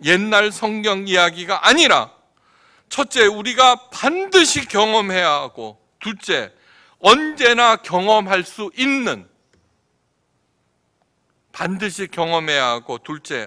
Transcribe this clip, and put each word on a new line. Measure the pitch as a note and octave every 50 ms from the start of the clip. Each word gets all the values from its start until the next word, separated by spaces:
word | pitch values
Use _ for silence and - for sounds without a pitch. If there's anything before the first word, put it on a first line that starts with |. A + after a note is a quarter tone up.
| C#3+
옛날 | D3+ F3+ F#3 G#3 G#3+ G#3+ G#3 G#3 G#3
성경 | G#3 - A3+ G#3+ A3 G#3+ G#3 G#3+ G3 G3 G3 G3
이야기가 | F#3 F3+ F3 E3+ E3 F3 F3 F3+ F#3+ D#3 -
아니라 | G#3+ C4 E4 D#4+ B3 E3+ C3 A2 - _ _ _ _ _ _ _ _ _ _ _ _ _ _ _ -
첫째, | - C#4 C#4 - - B3+ A3
우리가 | G3+ G#3+ G#3 G#3 B3 A#3 B3 B3+ B3 B3 B3+ - _
반드시 | - - - C#4 E4+ F#4 F#4+ F#4+ F#4+ F#4 E4 - - - -
경험해야 | - - G3+ G#3+ A3 G#3+ A3 G3+ G3 F#3 F#3 F3+ D#3+
하고 | D3 C#3+ C#3 B2+ - B2 A2+ G#2+ G#2 _ _ _ _ -
둘째, | - G#3+ G#3+ - - - E3 C3+ G#2+ F#2 _ _ _ _ _ _ _ _ _ -
언제나 | F3+ G3+ A#3+ D4 D#4 D#4 D4+ D4 C4 A#3 A#3+ A#3 A#3+ A#3 A3+
경험할 | A3 - - F3 F3+ F#3 G#3+ A3 G#3+ G3 F#3 G3 F#3 F3
수 | - - - G#3+ F3+ -
있는, | A#3+ C4 C#4 C#4 C4+ A#3+ F#3+ B2+ G2 F2+ _ _ _ _ _ _ _ _ _ _ _ _ _ _ _ _ _ _ _ _ _ _ _ _ _ _ _ _ _ _ _ _ _ _ _ _ _ _ _ _ _ _ _ _ _
반드시 | - - F3 F3 F#3+ F3+ G#3+ G3 E3 G3 F#3+ -
경험해야 | - E3+ E3 E3 E3+ E3 D#3+ D#3 D3 C#3 C3
하고 | B2 A#2+ A#2+ A#2 - A#2+ A#2
둘째, | - - D3+ D3 - - D3 A#2+ G#2+